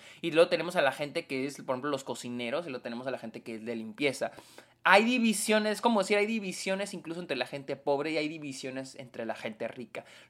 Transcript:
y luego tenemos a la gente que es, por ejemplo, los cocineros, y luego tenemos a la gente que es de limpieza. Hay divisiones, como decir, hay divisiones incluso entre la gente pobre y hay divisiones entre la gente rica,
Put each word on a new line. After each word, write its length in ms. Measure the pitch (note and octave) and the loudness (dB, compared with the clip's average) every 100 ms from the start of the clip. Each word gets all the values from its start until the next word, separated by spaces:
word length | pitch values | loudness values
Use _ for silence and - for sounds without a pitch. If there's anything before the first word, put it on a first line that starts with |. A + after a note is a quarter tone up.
| - - | -20 -8
y 100 | E3+ | 2
luego 160 | D#3 F3 | 6 6
tenemos 260 | E3+ E3 | 4 0
a 80 | F3+ | 2
la 80 | C#3 | 2
gente 360 | C3 D3 E3 - | 2 -4 -4 -4
que 200 | C3+ C#3 | -4 -4
es, 100 | C#3 | -6
por 160 | C3+ | -4
ejemplo, 160 | B2+ D3 | -2 -2
los 120 | C3+ | -2
cocineros, 640 | C3+ A#2+ B2 A#2+ A#2+ C#3+ C#3 | -4 -8 -6 -6 -4 -4 -6
y 40 | |
luego 120 | B2 | -8
tenemos 240 | B2 A#2 C3 | -8 -8 -6
a 60 | |
la 60 | B2 | -6
gente 240 | A#2 A2+ | -8 -12
que 140 | A#2 A2+ | -10 -8
es 80 | |
de 120 | A2+ A#2 | -6 -6
limpieza. 560 | A2 G#2+ C#3+ C3 A#2 - - - - _ | -6 -2 0 0 -4 -8 -20 -20 -20 _
Hay 200 | E3 G3+ | 8 8
divisiones, 760 | A3+ B3+ A3+ G3 - G#3+ G#3+ G3+ | 8 4 4 2 4 2 2 2
como 200 | A#3+ A3 | 2 4
decir, 160 | F#3+ G#3 | 4 2
hay 100 | G#3 | 2
divisiones 640 | A3+ G3 - F#3+ F#3+ G3 | 0 -4 -6 -4 -4 -4
incluso 280 | F#3 D3+ E3+ | -8 -10 -8
entre 160 | F3 C3 | -4 -4
la 100 | A#2+ | -4
gente 300 | C#3+ C3+ C#3 | -6 -8 -4
pobre 340 | - C#3 D3+ | 0 0 0
y 60 | D#3 | -2
hay 100 | D3+ | -2
divisiones 720 | D#3+ D3 C3 C3 C3 C3+ - | -4 -10 -8 -8 -8 -10 -12
entre 280 | B2 - | -12 -8
la 120 | A2+ A2 | -6 -4
gente 320 | A#2 G#2+ A2+ | -6 -6 -8
rica, 360 | B2+ A#2 - - - | -8 -12 -12 -14 -18